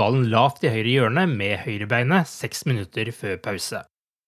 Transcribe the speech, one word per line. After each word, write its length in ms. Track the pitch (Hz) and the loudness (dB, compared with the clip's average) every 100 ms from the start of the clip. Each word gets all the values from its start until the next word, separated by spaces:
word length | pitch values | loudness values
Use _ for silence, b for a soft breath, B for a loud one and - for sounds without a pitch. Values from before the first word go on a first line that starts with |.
ballen 300 | 104 131 117 | 2 2 2
lavt 300 | 113 135 - | 4 2 2
i 60 | 139 | -2
høyre 220 | 110 113 | 0 2
hjørne 320 | 135 113 143 185 | 2 2 2 2
med 300 | 107 101 98 - | 0 -2 -4 -4
høyrebeinet 580 | 104 104 120 123 185 | -6 -2 0 2 2
seks 380 | 156 - - - | 2 -4 -10 -6
minutter 460 | 147 117 92 110 110 | -2 -2 -4 -6 -6
før 220 | - 104 90 | -6 -8 -6
pause. 380 | 113 98 - 104 - _ _ _ | -6 -6 -6 -10 -12 _ _ _